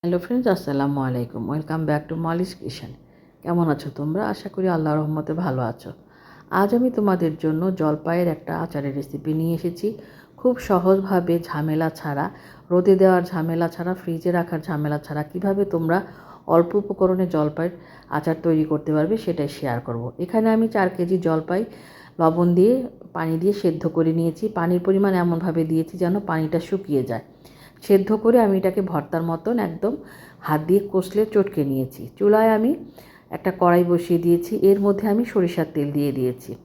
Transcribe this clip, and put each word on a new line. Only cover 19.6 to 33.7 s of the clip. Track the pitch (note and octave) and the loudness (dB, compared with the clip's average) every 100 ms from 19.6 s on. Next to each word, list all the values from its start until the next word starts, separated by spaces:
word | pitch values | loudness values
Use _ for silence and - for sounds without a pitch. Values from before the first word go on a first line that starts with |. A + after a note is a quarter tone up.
| C#3+ A#2 | -4 -4
করব। | B2 A#2 A#2+ - | -4 -8 -8 -8
এখানে | F3 A3+ A3 | -4 0 2
আমি | A3 A3+ | 2 2
চার | A3 F#3 | 2 0
কেজি | F#3+ F3 F#3 | 0 -2 0
জলপাই | F3 D#3+ D#3 F3+ A3+ - - - - - | 2 0 0 -4 -4 -10 -20 -20 -20 0
লবণ | E3 E3 F3 F3 | 2 4 2 6
দিয়ে, | G3 B3+ B3 - - | 6 4 -2 -12 -14
পানি | F3 D#3+ D#3+ | -6 -4 0
দিয়ে | F#3 | 0
সেদ্ধ | G3+ F#3 D#3+ E3 | 0 0 0 -2
করে | E3 E3 | 0 0
নিয়েছি। | E3 E3 D#3+ A3 | 2 0 -2 -6
পানির | G#3+ E3+ F3+ | -2 0 0
পরিমাণ | F3+ F#3+ G3+ | 2 2 4
এমনভাবে | F#3 F3 E3+ F3 E3 | 2 2 0 0 0
দিয়েছি | D#3+ D#3+ D#3+ F#3 | 0 0 -2 -2
যেন | F3 G3 | 0 0
পানিটা | G3+ D#3+ D#3 E3 | -2 -2 0 -2
শুকিয়ে | E3+ F#3+ G3 C#3+ | -2 -6 -2 -2
যায়। | B2 A2+ - - - - - - | -2 -6 -8 -20 -20 -20 -20 -20
সেদ্ধ | - G#3 G3 G#3+ | 2 2 4 0
করে | A3+ A#3+ | 4 6
আমি | A3 F#3+ | 6 2
এটাকে | F#3+ F#3+ | 0 0
ভর্তার | F#3 E3 D#3+ E3 | -2 -4 -2 -4
মতন | E3+ E3 F#3+ A#3+ | -2 -4 -2 -2
একদম | G3 D#3+ G3 C4+ - - - - | -2 -2 -4 -4 -10 -20 -20 -16
হাত | - D3+ | -2 -2
দিয়ে | D#3 G3 G3+ | 2 2 2
কষলে | F#3+ F#3 G3+ G#3+ | -2 -2 -2 0
চটকে | G#3 G3 - C#3 | 2 0 0 -2
নিয়েছি। | C3 C3 - - - | -2 -4 -8 -16 -2
চুলায় | G3+ G#3+ A3+ | 2 6 6
আমি | A3 A3+ D4+ - - - - _ | 4 2 0 -6 -20 -20 -20 _
একটা | - F#3+ F#3 | -6 -4 2
কড়াই | F3 | 4